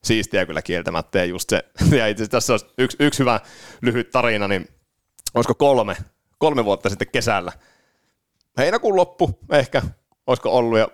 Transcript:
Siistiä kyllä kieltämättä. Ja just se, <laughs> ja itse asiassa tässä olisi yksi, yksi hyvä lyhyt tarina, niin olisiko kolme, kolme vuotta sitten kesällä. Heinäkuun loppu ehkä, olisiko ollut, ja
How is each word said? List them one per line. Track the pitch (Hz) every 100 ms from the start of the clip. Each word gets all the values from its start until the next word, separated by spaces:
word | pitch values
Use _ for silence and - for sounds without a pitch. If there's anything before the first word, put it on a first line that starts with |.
Siistiä | - 113 101 98 90
kyllä | 78
kieltämättä. | - 87 85 85 - 98
Ja |
just | 90 87 -
se, | 95 - - 87
<laughs> | 143
ja | 110
itse | 104
asiassa | 107 123
tässä | -
olisi | 113 - -
yksi, | 123 -
yksi | 147 -
hyvä | 127 110 - - - -
lyhyt | 120 120 113
tarina, | 135 120 107 98
niin | 98 80 _ _ _ _ _ -
olisiko | 120 117
kolme, | 117 143 131 101 90 - _ _ _
kolme | 156 135
vuotta | 107 98 98
sitten | 98 -
kesällä. | 127 117 101 87 - _ _ _ _ _ _ _ _ _ -
Heinäkuun | 143 226 226 190
loppu | 180 - 147 - -
ehkä, | 147 135 139 - - _ _ -
olisiko | 127 - 123
ollut, | 117 110
ja | 110